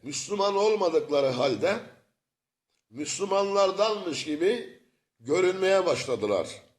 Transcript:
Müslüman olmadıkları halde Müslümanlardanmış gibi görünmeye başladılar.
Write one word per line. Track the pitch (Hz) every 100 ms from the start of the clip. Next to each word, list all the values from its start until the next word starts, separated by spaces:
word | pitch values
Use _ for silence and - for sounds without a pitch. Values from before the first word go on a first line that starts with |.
Müslüman | 127 143 - 202 202 196
olmadıkları | 214 214 180 160 147 143 135
halde | 127 139 123 170 220 - - _ _ _ _ _ _ _ _ _
Müslümanlardanmış | 117 147 - 196 196 196 202 196 185 214 208 185 135
gibi | 139 151 180 233 - - _ _ _ _
görünmeye | 117 160 185 185 185 190 185
başladılar. | 143 - 117 104 98 80 - -